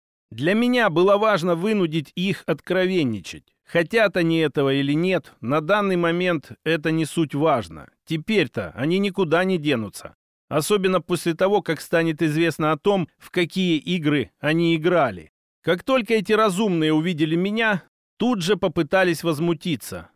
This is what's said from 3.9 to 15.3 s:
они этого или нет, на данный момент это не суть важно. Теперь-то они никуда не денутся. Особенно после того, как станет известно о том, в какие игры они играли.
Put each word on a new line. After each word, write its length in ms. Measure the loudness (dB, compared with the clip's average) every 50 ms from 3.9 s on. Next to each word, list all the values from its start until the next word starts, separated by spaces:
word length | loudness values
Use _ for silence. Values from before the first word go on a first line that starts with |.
| 2 2 2 2 2 0
они 220 | 0 2 2 2
этого 340 | 0 0 0 0 0 0 0
или 200 | 0 0 0 0
нет, 400 | 0 0 0 0 -2 -4 -6 -20 -12
на 220 | -6 -2 -2 -2
данный 360 | 0 0 0 0 2 0 0 0
момент 540 | 0 0 0 0 0 -2 -2 -2 -4 -10 -20 _ -4
это 280 | -2 -2 -2 0 -2
не 140 | 0 0 -2
суть 300 | -2 0 -2 -2 0 0
важно. 540 | 0 2 2 2 2 -2 -6 -12 -18 -20 -20 _ _ _
Теперь-то 680 | -6 -6 -6 -2 0 2 2 2 0 -2 -6 -6 -6 -6
они 220 | -6 -2 0 0 0
никуда 460 | 0 -2 0 -2 0 2 2 2 2
не 160 | 2 0 0
денутся. 560 | 0 0 0 0 -2 -6 -10 -14 -18 -18 -20 _ _ _ _ _ _ -4
Особенно 540 | -4 -2 0 0 0 0 2 2 0 0
после 320 | 0 -2 -4 -4 -2 -2 -2
того, 280 | 0 0 2 2 0
как 200 | 0 -2 -6 -6
станет 400 | -4 -2 0 0 0 0 0 0
известно 500 | 0 0 2 2 0 0 0 0 -2 -2
о 60 | -2 0
том, 320 | 0 0 2 2 0 -4 _ _
в 140 | -20 -8
какие 460 | -2 -2 -2 -2 0 -2 0 2 0 0
игры 540 | 0 -2 -4 0 0 0 0 0 -2 -4 _ -6
они 360 | -2 0 0 2 2 2 2
играли. 560 | 2 2 2 2 4 2 2 -2 -6 -16 -20